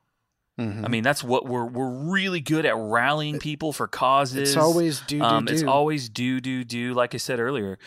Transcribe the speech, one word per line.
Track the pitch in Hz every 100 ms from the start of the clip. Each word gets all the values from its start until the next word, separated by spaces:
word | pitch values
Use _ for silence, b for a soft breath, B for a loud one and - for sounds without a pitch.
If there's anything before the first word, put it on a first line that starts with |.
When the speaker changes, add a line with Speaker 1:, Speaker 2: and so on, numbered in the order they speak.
| _ _ _ _ _ -
Speaker 1:
Mm-hmm. | 113 104
Speaker 2:
I | 107
mean, | 113
that's | 120 147
what | 120 127 -
we're, | 123
we're | 120 127 131 127 156
really | 190 190 175
good | 131 156 151
at | 113
rallying | 107 117 131 151 151 147
Speaker 1:
It, |
Speaker 2:
people | 151 147 156
for | 135 110
causes. | - 127 139 135 135 139
Speaker 1:
it's | 139
always | 160 170 165 139
do, | - 147
do, |
Speaker 2:
Um, | 117 113 113
it's | 156
Speaker 1:
do. | 143
Speaker 2:
always | 139 151 151 120
do, | 107 123 131
do, | 127 131
do, | 120 120 123
like | 123 123
I | 120
said | - 123
earlier. | 117 139 98 95